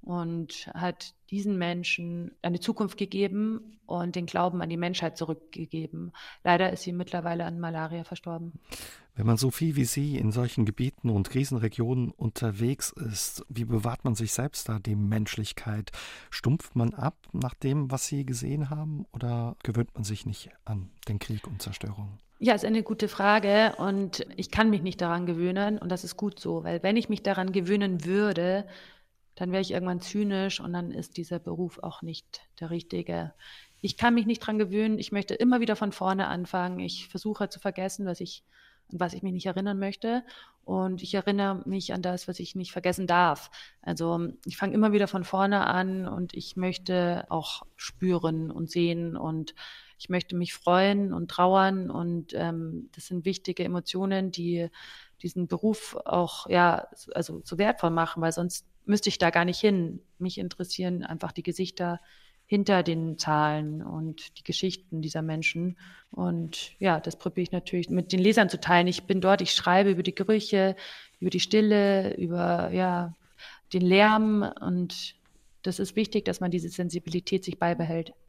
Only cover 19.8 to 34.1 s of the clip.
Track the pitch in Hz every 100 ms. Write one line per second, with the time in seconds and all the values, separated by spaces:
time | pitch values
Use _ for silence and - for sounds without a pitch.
19.8 | 117 - 104 107 - 101 - - - 104
20.8 | 92 - - 101 - 107 - 101 - 101
21.8 | - 104 101 101 _ _ 226 220 214 220
22.8 | 208 220 208 - 202 214 202 202 220 -
23.8 | 185 196 196 - - - 185 - 220 208
24.8 | 175 175 175 170 175 165 175 185 202 214
25.8 | 180 180 175 - 208 - 175 165 165 170
26.8 | 185 214 220 214 - 190 185 190 175 208
27.8 | 202 180 156 190 208 175 175 190 196 -
28.8 | - - _ _ _ - 180 185 185 185
29.8 | 180 180 180 208 208 196 190 190 170 175
30.8 | 175 - 170 - 170 175 165 165 175 -
31.8 | 175 - 165 160 - - - - 165 170
32.8 | 165 180 170 170 165 - - - - _
33.8 | 202 - 240